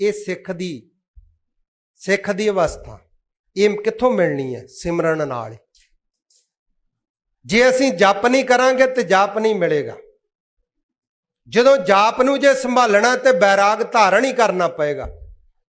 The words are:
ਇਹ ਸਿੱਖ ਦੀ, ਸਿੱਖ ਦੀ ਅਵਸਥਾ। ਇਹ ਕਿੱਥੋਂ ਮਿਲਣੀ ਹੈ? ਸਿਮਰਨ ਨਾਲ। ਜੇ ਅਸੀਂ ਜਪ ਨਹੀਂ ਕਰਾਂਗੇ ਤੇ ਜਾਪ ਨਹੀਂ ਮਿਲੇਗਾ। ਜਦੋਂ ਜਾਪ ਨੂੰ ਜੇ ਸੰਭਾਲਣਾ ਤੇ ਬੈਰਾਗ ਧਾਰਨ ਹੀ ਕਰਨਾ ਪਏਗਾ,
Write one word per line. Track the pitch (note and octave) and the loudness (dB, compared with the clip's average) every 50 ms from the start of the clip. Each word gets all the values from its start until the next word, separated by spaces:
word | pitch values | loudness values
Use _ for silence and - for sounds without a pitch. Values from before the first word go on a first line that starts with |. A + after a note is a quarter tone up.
ਇਹ | G3 G#3 G3+ | -4 -4 -4
ਸਿੱਖ | G#3 - - F#3 F3+ - - F#3 | -6 -8 -10 -12 -12 -10 -12 -10
ਦੀ, | E3 F#3 F3+ D#3+ A#2+ - _ _ _ _ _ _ - _ _ _ _ _ _ _ _ _ _ _ _ _ _ _ | -10 -10 -10 -10 -14 -16 _ _ _ _ _ _ -20 _ _ _ _ _ _ _ _ _ _ _ _ _ _ _
ਸਿੱਖ | _ - - G3 G3 - G3+ | _ -4 -4 -4 -4 -2 -6
ਦੀ | G3+ F#3 G#3+ G#3+ | -6 -4 -4 -2
ਅਵਸਥਾ। | G3+ F#3+ E3+ D3+ - - - - A2 G2+ _ _ _ _ _ _ _ _ _ _ _ | -2 -2 -2 -4 -4 -10 -16 -20 -20 -20 _ _ _ _ _ _ _ _ _ _ _
ਇਹ | F#3 G3+ G#3 | 0 0 0
ਕਿੱਥੋਂ | G3+ - - A3 A3 - A#3+ B3+ | 0 -2 -4 -6 -6 -2 -2 0
ਮਿਲਣੀ | A#3 G3+ F3 D#3+ D3 C#3 C3+ C3 B2+ | 0 0 0 -2 -2 -4 -6 -8 -8
ਹੈ? | A2 - | -12 -14
ਸਿਮਰਨ | - - - - F3 E3+ E3+ E3 E3 D#3+ D#3 D3+ C#3 | -18 -20 -12 -8 -6 -4 -2 -2 -2 -2 -2 -4 -6
ਨਾਲ। | B2+ A#2+ A2+ A2 A2 A2 _ _ _ _ _ _ _ _ _ _ _ _ _ _ _ _ _ _ _ _ _ _ _ _ _ _ _ _ _ _ _ _ _ _ _ _ _ | -6 -10 -10 -12 -16 -20 _ _ _ _ _ _ _ _ _ _ _ _ _ _ _ _ _ _ _ _ _ _ _ _ _ _ _ _ _ _ _ _ _ _ _ _ _
ਜੇ | A#2+ F3+ A3+ B3 B3+ | -2 0 2 4 4
ਅਸੀਂ | B3+ B3+ C4+ C4+ - | 4 4 2 0 2
ਜਪ | F3 G#3 F#3+ G3+ G3+ - | 2 2 2 2 2 0
ਨਹੀਂ | A#3+ B3+ C4+ B3+ | 0 2 2 2
ਕਰਾਂਗੇ | - B3 B3 B3+ C4 C4 B3+ C4 | 2 2 2 2 2 2 2 0
ਤੇ | C4 B3+ B3+ A3+ | 0 0 -2 -2
ਜਾਪ | E3 F#3+ F#3+ G3 G3+ G3+ A3 | 0 2 2 2 0 -2 -2
ਨਹੀਂ | A3 A3 A3 | -2 -2 -2
ਮਿਲੇਗਾ। | G3 F3 D#3+ D#3 D3 C3 G#2+ - - - _ _ _ _ _ _ _ _ _ _ _ _ _ _ _ _ _ _ _ _ _ _ _ _ _ _ _ _ A#2+ | -2 -2 -2 -2 -2 -4 -6 -12 -16 -20 _ _ _ _ _ _ _ _ _ _ _ _ _ _ _ _ _ _ _ _ _ _ _ _ _ _ _ _ -4
ਜਦੋਂ | A2+ G#3 B3 C4+ C#4 | -2 2 4 4 4
ਜਾਪ | C4+ C4+ C4+ G3 G3 G#3 A3 A#3 B3+ | 4 4 2 4 4 4 2 2 0
ਨੂੰ | B3 C4+ C#4 C#4 | 0 0 0 2
ਜੇ | C4 C#4 C4+ | 2 2 2
ਸੰਭਾਲਣਾ | C4 C4 B3 B3 B3 B3 A3+ G3+ G3+ G#3+ A#3+ B3+ | 2 -2 -2 0 2 2 4 4 2 4 2 0
ਤੇ | B3+ B3+ C4+ B3+ | 2 2 0 2
ਬੈਰਾਗ | F3 G#3 G3 G3 G3 G3 G3+ G#3+ G#3+ A#3 A#3 - | 4 4 2 4 4 2 2 0 0 -4 -2 2
ਧਾਰਨ | A#3+ G#3+ F#3+ F3+ G#3 B3 | 2 2 4 4 2 0
ਹੀ | C4+ B3 | 0 0
ਕਰਨਾ | - A#3 G3+ F#3 F3+ F3 E3+ | 0 0 0 0 -2 -2 -4
ਪਏਗਾ, | F3 - D3+ D3 D3 C3 B2 - - - - - - _ _ _ _ _ _ | -2 -4 -4 -4 -4 -6 -10 -14 -16 -18 -20 -20 -20 _ _ _ _ _ _